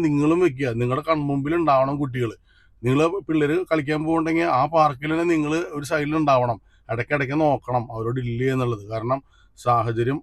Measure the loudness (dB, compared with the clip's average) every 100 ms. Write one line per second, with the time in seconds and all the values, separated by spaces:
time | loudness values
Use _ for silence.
0 | 2 2 2 4 2 0 -4 -2 0 -2
1 | 0 0 0 -2 0 0 4 4 2 0
2 | -4 -2 -4 -6 _ _ _ _ 0 2
3 | 2 0 -2 0 2 0 0 -2 0 -2
4 | 0 0 0 0 2 2 2 4 4 2
5 | -4 -2 0 0 0 -2 -4 -8 -4 -2
6 | 0 0 4 4 2 -4 -10 _ -8 -6
7 | -2 -2 -2 0 0 0 -2 -4 -4 -6
8 | -4 -4 -4 -2 0 0 -2 -4 -6 -6
9 | -4 -4 -6 _ _ -6 0 2 2 0
10 | -2 -2